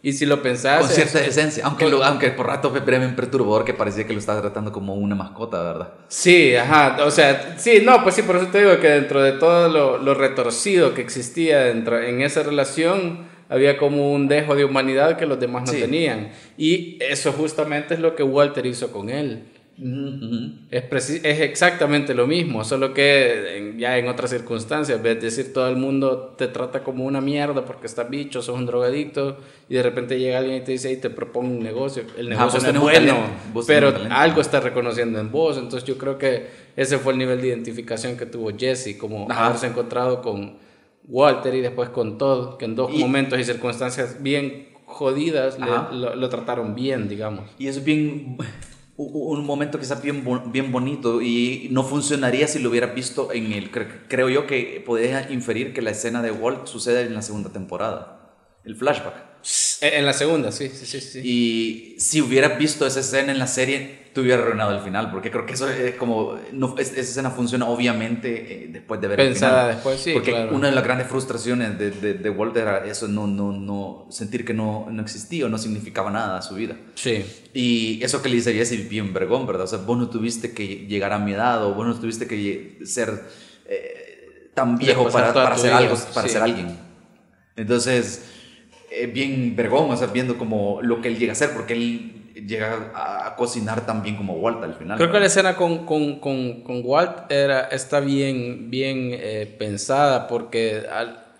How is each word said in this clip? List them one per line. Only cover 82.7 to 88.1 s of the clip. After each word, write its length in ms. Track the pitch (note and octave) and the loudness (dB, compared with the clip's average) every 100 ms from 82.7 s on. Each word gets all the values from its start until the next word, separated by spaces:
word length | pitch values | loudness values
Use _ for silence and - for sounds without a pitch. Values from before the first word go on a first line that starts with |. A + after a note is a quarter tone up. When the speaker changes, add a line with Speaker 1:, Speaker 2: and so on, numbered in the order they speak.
| - F#2 | -16 -8
Speaker 2:
ser, 380 | - G#2+ G#2 - - - - - | -4 -4 -4 -12 -20 -20 -20 -8
eh, 840 | G2 - - - - - - - | -8 -8 -14 -18 -20 -20 -20 -8
tan 240 | - B2 A#2+ | -2 0 2
viejo 240 | C3+ B2+ | 2 4
Speaker 1:
Después 80 | A#2+ A#2 | 4 4
Speaker 2:
para, 100 | A#2 | 4
Speaker 1:
toda 100 | B2+ | 4
Speaker 2:
para 120 | B2+ B2 | 4 4
Speaker 1:
tu 60 | |
Speaker 2:
ser 80 | A#2+ | 4
Speaker 1:
vida, 80 | A#2 | 6
Speaker 2:
algo, 180 | B2 A#2 - | 4 2 -2
para 140 | B2 A2 | -2 0
Speaker 1:
sí. 40 | |
Speaker 2:
ser 100 | A2 | 2
alguien. 360 | A2+ G#2+ F2 E2+ - - _ _ _ _ _ - | 0 0 -6 -10 -18 -20 _ _ _ _ _ -10
Entonces, 760 | G#2+ A#2+ A#2+ B2 G#2 | 0 0 2 0 0